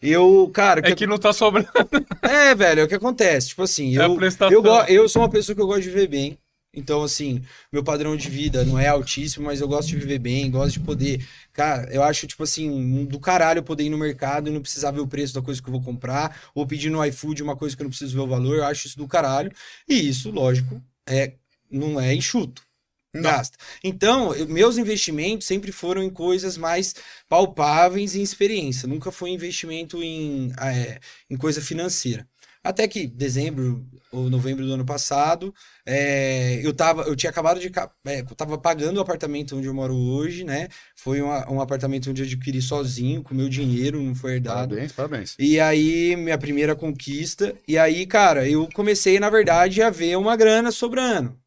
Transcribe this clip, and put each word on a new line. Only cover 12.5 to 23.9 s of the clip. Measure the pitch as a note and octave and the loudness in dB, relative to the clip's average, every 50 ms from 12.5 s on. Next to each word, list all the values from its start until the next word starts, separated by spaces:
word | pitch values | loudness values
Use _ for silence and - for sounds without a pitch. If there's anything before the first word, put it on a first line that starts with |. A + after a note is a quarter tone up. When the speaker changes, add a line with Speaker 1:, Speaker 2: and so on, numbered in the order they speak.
| - - D#3+ D3+ C#3+ C3+ B2+ B2+ B2+ C3+ C#3+ | -4 -4 -4 -4 -4 -2 -2 0 0 0 -2
Speaker 1:
do | C#3 C#3 C#3+ | -4 -6 -6
caralho | - - F#3 F3+ E3 D#3+ E3 E3+ D#3+ | -2 2 2 4 4 4 2 0 0
poder | - E3 D3 D3 | -4 -4 -4 -2
ir | D3+ | -2
no | D#3 | -2
mercado | D3+ D#3 D3+ C#3 B2+ - C3+ C#3 D3+ D3 D3+ | -2 -2 -4 -4 -4 -4 -4 -4 -2 -4 -4
e | D3+ | -6
não | D3+ | -6
precisar | C#3+ - - D3 D3+ C#3+ | -6 -8 -8 -4 -4 -4
ver | C#3 D3 | -2 -2
o | D3 | -6
preço | C3+ C3 C#3+ C#3+ C3+ B2+ | -4 -4 -4 -6 -4 -4
da | C3+ | -6
coisa | B2+ C3 C#3 C3 - | -6 -6 -8 -8 -8
que | |
eu | - B2+ | -8 -6
vou | B2+ B2+ | -6 -6
comprar, | B2+ B2 A#2+ - B2 B2+ C#3+ D3+ D#3 - - - - _ | -6 -8 -8 -6 -6 -4 -4 -4 -4 -6 -12 -20 -12 _
ou | C#3+ D3 | -6 -4
pedir | C3+ D3+ D3+ C#3+ D#3 | -4 -4 -6 -4 -4
no | D#3 D#3+ D3+ | -2 0 -2
iFood | D3 C3+ - - D3+ D3+ C#3 D3 | -2 -2 -4 -8 -8 -8 -6 -6
uma | D3 C#3 | -8 -6
coisa | C3 - D3+ C3+ | -6 -6 -8 -8
que | B2+ | -8
eu | D3 | -10
não | C#3 | -10
preciso | B2+ - D3 C3+ B2+ | -8 -10 -8 -6 -4
ver | C3 | -4
o | C3+ | -2
valor, | B2+ C3 B2 B2 B2+ C#3+ D#3 | -2 -2 0 0 0 0 0
eu | D3 | 0
acho | C#3+ D3 C#3+ - C#3 | -2 -2 -4 -8 -12
isso | - C#3 | -12 -14
do | D3 C#3 | -12 -2
caralho. | - F3 D#3 C3+ C3+ C#3 D#3 G3 - - - - - - _ - | 0 0 2 2 0 -2 -2 -4 -8 -14 -20 -20 -20 -20 _ 0
E | D4 B3 E3 | 0 2 2
isso, | C#3+ C3 B2+ C3 G#3 | 0 -2 -4 -6 -6
lógico, | G#3+ F#3 C3 B2+ B2+ B2+ B2+ B2+ - - - _ _ _ _ - | -4 0 0 2 2 2 0 -2 -6 -10 -14 _ _ _ _ -4
é, | C3 C3+ C3+ C3+ C3 _ _ _ _ _ _ _ | -2 -2 -2 -2 -6 _ _ _ _ _ _ _
não | - C3+ C#3+ D#3 D3+ C#3+ | -8 -6 -4 -4 -2 -2
é | B2+ B2+ C3 | 0 0 0
enxuto. | B2+ - - - B3 F#3+ B2+ - - _ _ _ _ _ _ _ _ _ _ _ | 0 -2 -2 -2 -2 -2 -2 -8 -16 _ _ _ _ _ _ _ _ _ _ _
Speaker 3:
Não. | D3+ E3 | -4 0
Speaker 1:
Gasta. | D#3+ D3+ C3+ B2 - _ _ - - - - _ | 0 0 0 -2 -6 _ _ -20 -20 -20 -8 _
Então, | F#3+ | -8